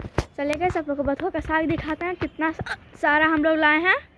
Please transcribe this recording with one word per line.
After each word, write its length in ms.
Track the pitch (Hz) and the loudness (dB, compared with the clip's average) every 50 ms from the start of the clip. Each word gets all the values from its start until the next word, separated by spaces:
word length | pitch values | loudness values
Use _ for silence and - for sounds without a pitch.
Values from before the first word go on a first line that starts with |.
| - - - - - - _ | -14 -10 -6 -6 -6 -6 _
चलिए 180 | - 277 294 302 | -6 -4 -2 -2
guys, 220 | 294 349 370 359 | 0 0 -2 -2
आप 120 | 339 302 294 | -2 -4 -4
लोग 80 | 285 | -4
को 60 | 285 269 | -2 -2
बथुआ 280 | 277 277 - 311 381 | -2 -2 -2 -2 -4
का 100 | - 311 | -4 -4
साग 260 | - - 311 320 320 | -4 -2 0 0 0
दिखाते 380 | 285 330 - - 302 311 302 339 | 0 -2 -2 -2 -4 -6 -4 -4
हैं, 120 | 359 359 | -6 -6
कितना 360 | - - 277 - - 311 320 320 | -4 -6 -8 -6 -2 -4 -2 -2
सा-, 460 | - - - - - - - - - - | -4 -8 -8 -10 -12 -12 -20 -10 -2 0
सारा 240 | 302 294 302 320 | 2 4 4 4
हम 180 | 320 320 302 302 | 4 4 2 2
लोग 120 | 320 320 | 2 2
लाए 220 | 311 320 302 302 311 | 4 4 4 4 4
हैं। 180 | 339 370 427 571 - - _ | 4 2 2 2 0 -8 _